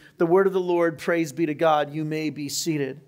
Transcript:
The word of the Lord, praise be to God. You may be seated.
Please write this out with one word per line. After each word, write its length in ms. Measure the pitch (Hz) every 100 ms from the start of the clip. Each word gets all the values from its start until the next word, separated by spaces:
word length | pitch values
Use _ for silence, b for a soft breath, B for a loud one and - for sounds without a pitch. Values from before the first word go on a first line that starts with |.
| b -
The 80 | 170
word 220 | 190 196
of 60 |
the 80 | 185
Lord, 360 | 175 175 170 -
praise 360 | - 170 160
be 120 | 131 156
to 80 |
God. 400 | 143 160 151 147
You 120 | 151 151
may 240 | 156 151
be 180 | 147 139
seated. 540 | - 170 151 131 135